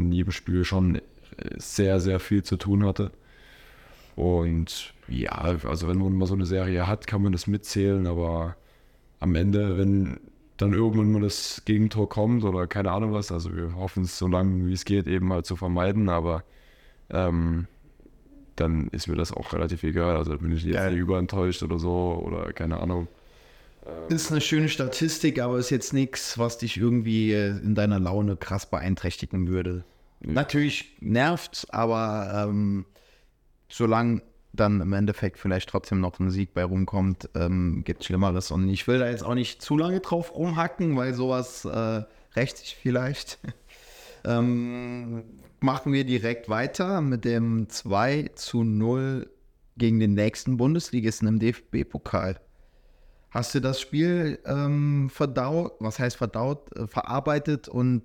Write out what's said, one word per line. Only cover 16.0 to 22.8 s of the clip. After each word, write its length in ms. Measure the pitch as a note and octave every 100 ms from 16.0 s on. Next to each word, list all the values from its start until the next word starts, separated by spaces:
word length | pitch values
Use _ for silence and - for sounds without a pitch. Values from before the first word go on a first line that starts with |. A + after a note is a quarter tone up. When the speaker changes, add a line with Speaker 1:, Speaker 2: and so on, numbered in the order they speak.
| G2
Speaker 1:
aber, 360 | E2+ E2+ E2 - - - - - - -
ähm, 580 | F2 F2+ E2+ E2+ E2 F2+ - - - - - - - -
dann 320 | - E2 D#2+ -
ist 180 | - -
mir 60 | D#2
das 160 | E2+
auch 180 | - -
relativ 320 | E2+ E2 E2+
egal, 320 | D#2 E2+ E2+
also 160 | D#2+ D#2+
da 60 | D2
bin 160 | E2
ich 100 | E2
jetzt 120 | E2
Speaker 2:
Geil. 160 | F2+ F#2+
Speaker 1:
nicht 80 | F2+
überenttäuscht 600 | F2+ F#2 F2+ G2 F2+ F2+
oder 160 | E2 E2+
so 460 | F2 F2+ F2+ E2+
oder 280 | E2 E2 E2+
keine 260 | E2 E2
Ahnung. 300 | E2